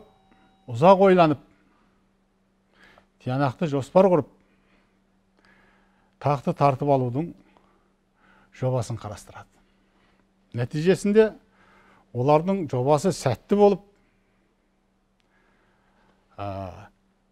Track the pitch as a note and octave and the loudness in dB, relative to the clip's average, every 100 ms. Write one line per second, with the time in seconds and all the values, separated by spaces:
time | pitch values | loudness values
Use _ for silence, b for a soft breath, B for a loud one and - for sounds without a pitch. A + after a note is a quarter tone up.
0 | - _ _ b b b - A#2 F3 F#3+ | -4 _ _ b b b -14 2 4 6
1 | G3 F#3 D#3+ C3+ _ _ _ _ _ _ | 6 4 4 0 _ _ _ _ _ _
2 | _ _ _ _ _ _ _ b b b | _ _ _ _ _ _ _ b b b
3 | b _ B2+ C3+ C#3 - E3 C#3 A#2+ F#3 | b _ -8 -4 -4 -4 -4 -4 0 2
4 | F#3+ E3+ - _ _ _ _ _ _ _ | 4 2 -2 _ _ _ _ _ _ _
5 | _ _ _ _ b b b b b b | _ _ _ _ b b b b b b
6 | b _ C3+ C#3+ - - C#3+ C3+ C#3+ C#3 | b _ -4 -2 -4 0 0 0 0 -2
7 | B2 B2+ E3+ - b b b b b _ | -2 -6 -8 -12 b b b b b _
8 | _ b b b b - B2+ B2+ A2+ A2+ | _ b b b b -8 -4 -4 -6 -10
9 | G#2+ G2+ - - - _ _ _ _ _ | -12 -16 -20 -20 -20 _ _ _ _ _
10 | _ _ _ _ _ A#2+ B2 D3+ E3+ F3+ | _ _ _ _ _ -10 -8 -2 0 0
11 | G3+ G#3+ A3 - _ b b b b b | 2 2 2 -2 _ b b b b b
12 | b A#2+ C3 D3+ F3+ G3 D#3 B2+ C3 D3 | b -4 0 2 0 -4 -4 -4 0 0
13 | F#3 - C3+ A2 - G3+ G3+ G3 - _ | 0 -4 -4 -6 -2 2 4 2 -6 _
14 | _ _ _ _ _ _ _ _ _ _ | _ _ _ _ _ _ _ _ _ _
15 | _ _ _ _ _ _ _ _ _ _ | _ _ _ _ _ _ _ _ _ _
16 | _ _ _ - G2+ F#2+ F#2 F2+ G#2 _ | _ _ _ -14 -12 -10 -12 -16 -20 _
17 | _ _ _ | _ _ _